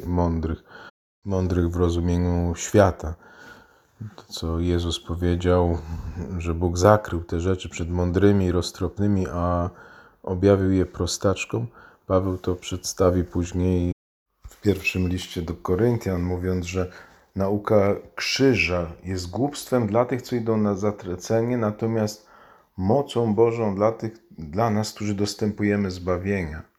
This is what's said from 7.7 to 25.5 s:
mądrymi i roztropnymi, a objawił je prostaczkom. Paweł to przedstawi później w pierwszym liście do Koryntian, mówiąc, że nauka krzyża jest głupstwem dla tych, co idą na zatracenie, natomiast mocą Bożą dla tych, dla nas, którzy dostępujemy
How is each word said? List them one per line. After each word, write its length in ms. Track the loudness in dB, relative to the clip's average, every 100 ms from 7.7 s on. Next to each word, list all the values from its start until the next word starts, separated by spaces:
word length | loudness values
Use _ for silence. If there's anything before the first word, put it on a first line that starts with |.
| -8 -4
mądrymi 540 | 0 0 4 6 6
i 80 | 2
roztropnymi, 760 | 0 -2 -4 -6 -2 0 2 0
a 380 | -2 0 0 -2 -6 -20 -20 -20 _
objawił 500 | -6 0 4 4 4
je 140 | 2 0
prostaczkom. 800 | -2 -4 0 -2 -2 -4 -6 -6 -12 -20 _ -2
Paweł 320 | 0 0 -2
to 180 | -4 -4
przedstawi 680 | -6 -8 -8 2 2 4
później 680 | 0 -2 -2 0 0 2 0 -4 _ _ _ _ -20
w 120 | -4
pierwszym 480 | -2 0 -2 -2 -2
liście 340 | -2 -6 -8
do 120 | -8
Koryntian, 680 | -8 -2 2 2 2 -2 -2
mówiąc, 440 | -2 -2 -2 -2 -2
że 240 | -4 -4 -8 -20 -20 _ -4
nauka 580 | -2 -2 2 4 4 0 -6
krzyża 800 | -8 -4 2 4 4 0 -2 -4 -8
jest 260 | -8 -6 -6
głupstwem 560 | -4 -4 -4 -2 0 2
dla 180 | 2
tych, 180 | 2 -2
co 140 | -4 -4
idą 200 | 0 0
na 180 | 2
zatracenie, 840 | 0 -2 -4 -8 -8 -2 0 0 0
natomiast 680 | -2 -2 -2 0 -2 -4 _ -20 -20 -20 _ -4
mocą 580 | 2 2 2 0 0
Bożą 400 | 4 4 4 -2
dla 180 | 2 0
tych, 200 | 0 -8 -10 _ -14
dla 320 | -8 0 2
nas, 220 | 2 -2
którzy 220 | -4 -4
dostępujemy 760 | -2 -2 -2 -4